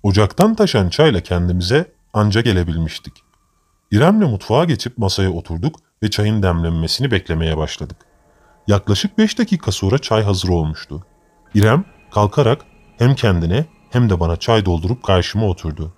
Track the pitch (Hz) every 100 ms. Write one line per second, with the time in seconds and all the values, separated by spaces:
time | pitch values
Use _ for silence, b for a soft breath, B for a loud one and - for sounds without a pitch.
0 | 101 98 101 - 202 220 208 - 92 -
1 | 160 101 - 87 87 90 90 135 180 _
2 | _ 107 104 101 117 92 85 82 80 -
3 | - _ _ _ _ _ _ _ _ 104
4 | 160 214 180 101 - 120 170 127 120 -
5 | 98 - 95 85 - 82 85 - _ _
6 | 107 - 104 110 98 85 85 82 82 -
7 | 123 104 - 80 82 78 78 - 73 -
8 | _ b b b b b - 101 - -
9 | 202 - 214 - 226 180 - 95 98 139
10 | - 110 104 92 92 85 78 78 - 73
11 | - _ _ _ _ 104 107 139 196 -
12 | _ - 104 - 123 139 - _ _ -
13 | 123 139 113 90 82 104 160 _ _ 123
14 | 117 90 85 82 - 113 92 85 85 -
15 | - 92 90 101 110 87 82 73 78